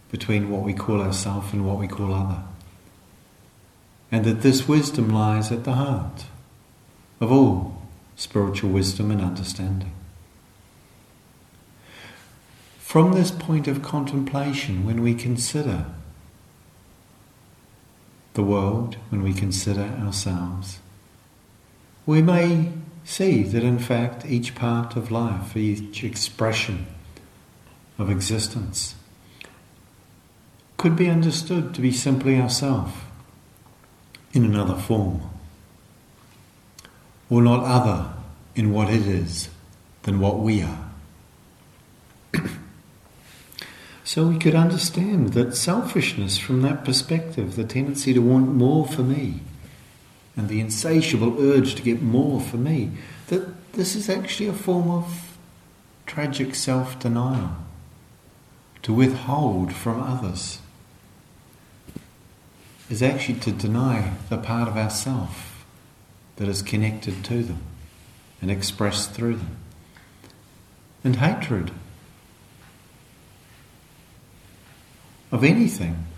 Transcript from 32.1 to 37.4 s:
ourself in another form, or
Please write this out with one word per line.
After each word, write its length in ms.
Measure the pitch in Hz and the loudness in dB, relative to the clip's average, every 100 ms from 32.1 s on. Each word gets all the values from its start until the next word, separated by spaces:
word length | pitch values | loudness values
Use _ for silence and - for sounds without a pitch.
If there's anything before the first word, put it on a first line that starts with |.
| 131 131 131 | 2 4 4
ourself 680 | 120 - 139 120 90 - - - - - - - - - - - - - - | 2 0 0 0 -2 -8 -14 -18 -20 -20 -20 -20 -20 -20 -20 -20 -20 -20 -2
in 120 | 135 | 2
another 300 | 113 104 92 | 4 2 0
form, 480 | 90 - 113 92 87 - - - - - - - - _ - - - - _ - - - - - - - | -2 0 0 0 -2 -6 -14 -18 -20 -20 -20 -20 -20 _ -20 -20 -20 -20 _ -20 -20 -20 -20 -20 -16 2
or 140 | 120 | 6